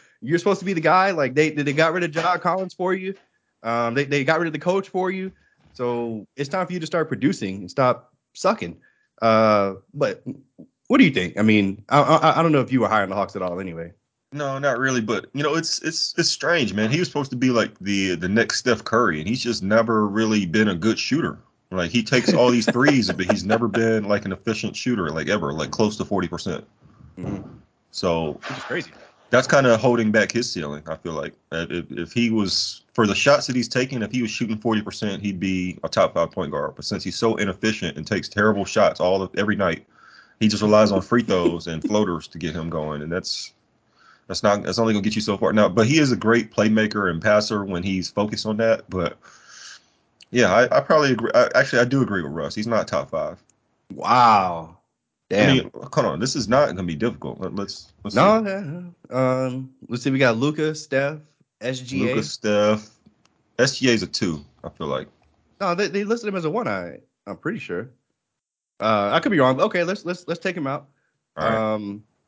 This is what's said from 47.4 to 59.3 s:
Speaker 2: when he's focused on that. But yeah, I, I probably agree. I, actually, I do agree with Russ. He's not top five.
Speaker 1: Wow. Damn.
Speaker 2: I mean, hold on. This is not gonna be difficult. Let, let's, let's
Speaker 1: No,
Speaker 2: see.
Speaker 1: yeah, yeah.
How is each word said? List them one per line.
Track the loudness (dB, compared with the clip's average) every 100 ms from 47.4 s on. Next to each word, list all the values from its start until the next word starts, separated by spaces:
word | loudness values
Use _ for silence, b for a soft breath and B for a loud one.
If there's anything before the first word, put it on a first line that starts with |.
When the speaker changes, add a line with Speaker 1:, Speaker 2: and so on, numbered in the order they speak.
| 2 -4
Speaker 2:
when | -4 -6
he's | -4 -4 -4
focused | -4 -4 -4 -6
on | 0
that. | 2 0 -2
But | -4 -4 -6 B B B B B B B B _ _ -4
yeah, | 2 4
I, | 4 4 2
I |
probably | 4 2 4
agree. | 0 2
I, | 2 4
actually, | 2 2 2
I | 2
do | 2
agree | 0 -2
with | -4
Russ. | -6 -6
He's | -6 -2
not | -2 0
top | -4 -4
five. | -6 -6 -8 _ _ _ _ _
Speaker 1:
Wow. | -8 2 6 8 6 4 -2 -10 -18 _ _ _ _ _
Damn. | 2 4
Speaker 2:
I |
mean, | 4 0
hold | -12 -6 -2 0
on. | -2
This | -4 -4
is | 2
not | 2 2
gonna | 0
be | -6 -4
difficult. | -4 -4 -10 -10
Let, | -8
let's, | -8 -10 -12 -18 _
let's | -4 2
Speaker 1:
No, | 4 4
Speaker 2:
see. | 0
Speaker 1:
yeah, | -6 -8 -12 -14 -20 _
yeah. | -2 0